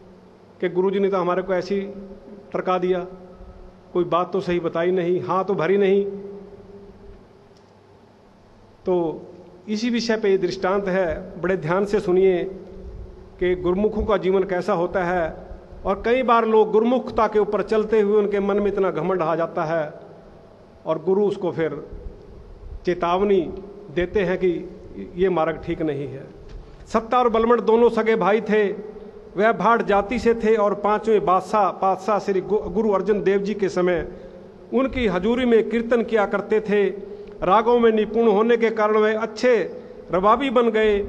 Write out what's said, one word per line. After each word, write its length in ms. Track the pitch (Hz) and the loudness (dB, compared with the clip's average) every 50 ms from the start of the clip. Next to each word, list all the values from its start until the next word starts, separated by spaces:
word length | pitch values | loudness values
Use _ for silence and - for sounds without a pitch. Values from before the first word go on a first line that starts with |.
| - - - - - - - - - - - - | -20 -20 -20 -20 -20 -20 -20 -20 -20 -20 -10 -6
कि 80 | 190 180 | -6 -2
गुरु 220 | 175 180 185 196 | 0 0 0 0
जी 80 | 196 202 | 0 0
ने 100 | 196 190 | 0 0
तो 80 | 196 185 | 0 0
हमारे 240 | 170 175 175 185 | 0 0 -2 -2
को 120 | 180 185 185 | -2 -2 -2
ऐसी 280 | 180 - - 202 196 196 196 - - - - - - - - - - - - - | -2 -2 -2 -4 -4 -4 -6 -10 -14 -16 -18 -18 -20 -20 -20 -20 -20 -14 -10 -8
टरका 240 | 175 - 185 185 180 | -6 -2 -2 -2 0
दिया, 220 | 180 180 185 175 175 180 - - - - - - - - - - - - - - - - - | 0 0 -2 -2 -4 -8 -12 -18 -20 -20 -20 -20 -20 -20 -20 -20 -20 -20 -20 -20 -16 -6 -4
कोई 100 | 180 175 | -2 0
बात 300 | 147 165 170 185 180 - | 0 0 0 0 0 -2
तो 80 | 190 | -4
सही 180 | 180 180 175 175 | -2 -2 -2 -2
बताई 320 | 165 165 - 165 170 180 | -2 -2 -2 -2 0 0
नहीं, 300 | 185 185 170 170 180 165 | 0 0 0 0 -2 -2
हाँ 240 | 123 123 170 190 190 | -2 -2 -2 -2 -2
तो 100 | 196 196 | -2 -2
भरी 220 | 160 156 170 196 202 | 0 0 2 2 2
नहीं। 280 | 202 190 196 202 202 - - - - - - - - - - - - - - - - - - - - - - - - - - - - - - - - _ _ _ _ _ - - - - - _ _ - - _ - - - - - - - - - | 4 4 2 2 0 -2 -6 -10 -12 -14 -14 -16 -18 -20 -20 -20 -20 -20 -20 -20 -20 -20 -20 -20 -20 -20 -20 -20 -20 -20 -20 -20 -20 -20 -20 -20 -20 _ _ _ _ _ -20 -20 -20 -20 -20 _ _ -20 -20 _ -20 -20 -20 -20 -20 -20 -20 -8 -2
तो 400 | 190 180 175 170 160 147 - - - - - - - - - - 208 | 0 0 0 0 -2 -4 -8 -12 -18 -20 -20 -20 -20 -20 -18 -8 -6
इसी 200 | 214 208 226 247 | -4 -4 -2 -2
विषय 280 | 233 233 233 - 220 214 | -2 -2 -2 -2 -2 0
पे 120 | 220 196 | 2 2
ये 80 | 190 185 | 2 2
दृष्टांत 500 | 175 180 180 - 190 185 196 202 196 185 | 0 -2 -4 -2 -2 0 0 0 0 0
है, 540 | 180 190 185 165 151 - - - - 170 | 0 0 0 -2 -4 -6 -8 -12 -10 -6
बड़े 160 | 160 180 190 175 | -2 -2 -2 -2
ध्यान 280 | 151 156 175 196 208 | -2 -2 0 0 0
से 140 | 202 214 208 | 0 0 0
सुनिए 440 | - 190 180 185 190 190 185 170 170 - - - - - - - - - - - - - - - - - - - | 0 2 2 4 4 4 4 2 -2 -6 -8 -12 -16 -16 -16 -16 -16 -14 -14 -14 -16 -16 -18 -20 -20 -20 -8 -4
कि 160 | 180 180 180 | -2 -2 -2
गुरुमुखों 500 | 180 180 175 180 196 214 214 208 208 185 | 0 0 -2 0 0 0 0 0 -2 0
का 120 | 214 208 185 | 0 0 0
जीवन 260 | 160 190 190 196 185 | 2 2 2 2 0
कैसा 300 | - 180 180 175 208 202 | 0 -2 -4 -2 -2 0
होता 300 | 170 170 175 - 196 180 | 0 -2 -2 -2 -2 -2
है। 440 | 170 185 180 160 160 - - - - - - - - - - - | -2 -2 -2 -2 -4 -6 -10 -14 -16 -18 -18 -18 -20 -18 -8 -4
और 160 | 185 196 196 202 | -4 -4 -2 0
कई 180 | 226 240 262 254 | 0 0 2 4
बार 220 | 233 233 233 226 | 4 4 4 4
लोग 260 | 220 220 220 214 180 | 4 4 4 4 4
गुरुमुखता 560 | 175 220 220 240 262 240 226 - - 240 220 208 | 4 2 4 4 2 0 -2 -2 0 0 0 2
के 120 | 208 214 | 2 0
ऊपर 220 | 202 202 208 196 | 0 2 0 -2
चलते 400 | 185 - 220 220 208 - 226 220 | -2 0 0 0 0 2 2 2
हुए 160 | 202 202 214 214 | 2 4 2 2
उनके 220 | 202 196 202 202 | 2 2 0 -2
मन 180 | 196 196 202 208 | 0 0 0 0
में 100 | 208 202 | 0 0
इतना 240 | 190 202 196 185 | 0 0 0 0
घमंड 300 | 156 156 156 180 190 180 | -2 -2 -2 -2 0 0
आ 140 | 160 160 165 | 0 0 0
जाता 280 | 160 165 165 - 180 165 | 0 -2 -2 -2 -4 -2
है 300 | 156 165 165 151 - - - - - - - - - - - - - - - - - - - - | -2 -2 -2 -2 -4 -8 -14 -18 -20 -20 -20 -20 -20 -20 -20 -20 -20 -20 -20 -20 -20 -20 -10 -6
और 180 | 156 160 156 151 | -4 -4 -2 0
गुरु 240 | 180 190 202 208 190 | 0 2 2 2 2
उसको 240 | - 196 180 170 | 0 -2 -4 -4
फिर 360 | 156 160 160 151 143 151 - - - - - - - - - - - - - - - - - - - - - | -2 -2 -2 -4 -4 -6 -10 -12 -14 -14 -14 -14 -14 -16 -18 -20 -20 -20 -20 -20 -20 -18 -16 -16 -16 -6 -4
चेतावनी 560 | 180 175 175 170 170 175 185 208 208 196 185 156 135 - - - - - - - - 139 | -2 -2 0 0 0 0 2 2 2 2 2 2 0 -6 -10 -14 -16 -18 -18 -18 -8 -4
देते 280 | 165 180 175 - 214 185 | -4 -2 -2 0 0 0
हैं 140 | 170 185 180 | 0 0 0
कि 320 | 185 180 165 156 - - - - - - - 196 196 - - | 0 0 0 -2 -4 -10 -14 -18 -18 -16 -16 -14 -14 -12 -2
ये 140 | 175 190 190 | 0 0 2
मार्ग 320 | 175 160 160 160 160 139 - | 2 2 0 0 -2 -4 -6
ठीक 160 | 175 170 175 | -8 -6 -4
नहीं 260 | 165 156 143 139 143 127 | -4 -4 -4 -6 -8 -10
है। 200 | 123 135 - - - - - - - - - - - - - - | -12 -14 -16 -18 -20 -20 -18 -18 -18 -18 -18 -18 -20 -20 -8 -4
सत्ता 320 | - 233 226 220 254 247 | -2 -2 0 0 0 2
और 100 | 247 240 | 2 2
बलवंड 320 | 220 226 226 233 240 226 | 2 2 4 4 2 2
दोनों 280 | 196 214 220 233 240 233 | 4 4 4 6 6 4
सगे 260 | 226 220 214 220 226 | 4 2 2 2 2
भाई 260 | 196 175 185 214 233 | 2 2 2 2 2
थे। 300 | - - 202 214 208 190 170 - - - - - - - - - - - - 170 | 2 0 2 2 2 0 -2 -4 -10 -12 -14 -16 -18 -18 -18 -20 -20 -8 -2 0
वह 140 | 208 226 | 2 2
भाट 300 | 226 175 180 220 233 226 | 2 2 2 2 4 2
जाति 380 | 233 170 202 202 202 202 254 226 | 2 2 2 2 2 0 -4 0
से 160 | - 233 226 | 2 2 2
थे 200 | 233 220 214 226 | 2 2 2 2
और 180 | 214 202 208 202 | 4 2 2 0
पांचवें 520 | 202 - 208 214 208 214 226 220 196 - | 0 0 0 0 0 2 2 2 2 4
बादशाह, 440 | 175 185 185 180 185 214 214 196 175 | 4 2 2 2 0 2 2 2 2
पातशाह 480 | 156 - 190 190 185 190 - 220 214 190 | 0 0 0 0 0 0 0 -2 -2 0
श्री 220 | 196 202 196 185 | 0 0 -2 -2
गु-, 280 | 170 - 202 208 208 185 | -2 0 -2 -2 -2 -2
गुरु 220 | 170 208 220 220 | -2 0 0 2
अर्जन 320 | 196 190 180 190 208 - 165 | 2 2 2 0 0 2 2
देव 160 | 185 196 202 | 2 0 2
जी 140 | 190 190 214 | 0 -2 -2
के 160 | - 196 170 | -2 -2 -2
समय 420 | - 180 180 180 180 160 147 - - - - - - - - - - - - - 226 | 0 0 0 2 0 0 -2 -6 -10 -14 -18 -18 -20 -20 -20 -20 -20 -20 -10 -4 -2
उनकी 340 | 233 262 262 - 262 240 202 | 0 0 0 -2 -2 -2 0
हजूरी 380 | 175 180 180 226 240 254 254 | 0 0 0 0 0 2 2
में 240 | 240 233 214 - - | 4 4 4 4 2
कीर्तन 340 | 220 233 226 - 247 233 220 | 0 -2 0 0 0 0 0
किया 220 | - 220 214 196 | 0 0 0 2
करते 360 | 196 208 196 202 - 220 214 | 0 0 -2 -2 0 0 0
थे। 280 | 214 185 202 208 196 185 - - - - - - - - - - 160 | 0 2 2 2 2 2 0 -4 -10 -14 -14 -14 -16 -16 -12 -4 2
रागों 340 | 180 190 220 220 233 240 240 | 4 4 4 4 4 4 6
में 120 | 233 226 | 6 4
निपुण 360 | 220 214 214 208 214 226 233 226 | 4 4 0 0 0 2 4 4
होने 300 | 196 202 220 233 240 226 | 4 4 4 4 4 4
के 120 | 226 220 | 2 2
कारण 280 | 226 220 214 214 214 220 | 2 2 2 2 4 4
वे 160 | 214 214 220 | 2 2 2
अच्छे 720 | 214 226 220 - - - 254 240 208 160 - - - - - - - - - | 0 -4 -6 -4 0 2 2 4 2 2 -2 -6 -12 -16 -18 -18 -18 -8 -4
रबाबी 380 | 156 185 185 - - 247 285 269 | -2 2 4 4 4 4 2 2
बन 200 | 220 247 240 233 | 2 2 2 4
गए। 320 | 208 214 220 214 208 202 202 | 2 2 2 2 2 0 -2